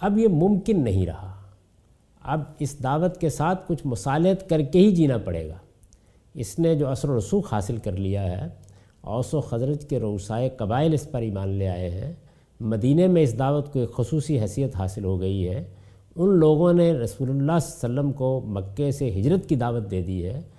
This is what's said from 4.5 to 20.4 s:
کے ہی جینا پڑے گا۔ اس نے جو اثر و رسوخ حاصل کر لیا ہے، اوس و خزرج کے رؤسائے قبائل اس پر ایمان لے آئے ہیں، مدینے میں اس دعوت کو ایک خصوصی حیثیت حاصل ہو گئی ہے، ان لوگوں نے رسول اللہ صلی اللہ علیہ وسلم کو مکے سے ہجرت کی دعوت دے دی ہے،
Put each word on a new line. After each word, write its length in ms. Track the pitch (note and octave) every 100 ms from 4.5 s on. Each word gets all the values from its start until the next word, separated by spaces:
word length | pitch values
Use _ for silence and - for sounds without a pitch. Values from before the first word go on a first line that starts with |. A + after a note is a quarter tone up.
| D#3
کے 160 | C#3 F3+
ہی 140 | G#3
جینا 240 | F3 D3+ A#2
پڑے 320 | F#2+ E2 D#2
گا۔ 60 | E2 - _ _ _ _ _ _
اس 240 | - A#2 -
نے 160 | E3
جو 140 | D#3 C#3
اثر 200 | B2+ C#3+
و 100 | B2
رسوخ 340 | G2 G3+ G3+
حاصل 240 | G#2+ F#2+ A2+
کر 160 | G#2
لیا 300 | F#2 G2 G2+
ہے، 260 | F#2 F2+ D#3+ - - - _ _
اوس 340 | - A2+ -
و 60 | D3+
خزرج 460 | - A#2 C3 D3 -
کے 140 | C3
رؤسائے 480 | G#2+ G#2 F#2+ A2 C3
قبائل 440 | C3 G#2 A#2+ D#3+
اس 160 | D3+ -
پر 120 | B2
ایمان 260 | A2+ G2 G2
لے 200 | G2 F#2+
آئے 220 | F2 F2+
ہیں، 220 | F#2 C#3 F3 - _ _ -
مدینے 460 | A2 G#2+ B2 D3+ F#3
میں 160 | F3
اس 160 | C#3+ A2
دعوت 340 | C3+ D3 C#3+
کو 80 | C3
ایک 120 | A#2+
خصوصی 480 | - A#2 D#3 C#3 C#3
حیثیت 360 | G#2+ - C3+ -
حاصل 280 | F#2+ A2
ہو 160 | F#2+ F#2
گئی 280 | F#2+ G2 F2+
ہے، 160 | G2 G2 - - - _ -
ان 120 | F#3+
لوگوں 440 | F#3 D#3 D3+ F3
نے 200 | F3 E3+
رسول 380 | D#3+ A2 - B2+
اللہ 280 | C#3 C#3+ E3+
صلی 180 | - -
اللہ 180 | A#2+ B2+
علیہ 0 |
وسلم 120 | C#3+
کو 280 | C#3 C3 C3
مکے 460 | G#2+ G2 G2 - C#3+
سے 200 | C#3 C3+
ہجرت 380 | F#2+ A#2 F#3 F#3+
کی 80 | C#3+
دعوت 340 | A#2+ A#2+ G#2
دے 120 | F#2+
دی 240 | F2+ F#2 F2
ہے، 160 | C3+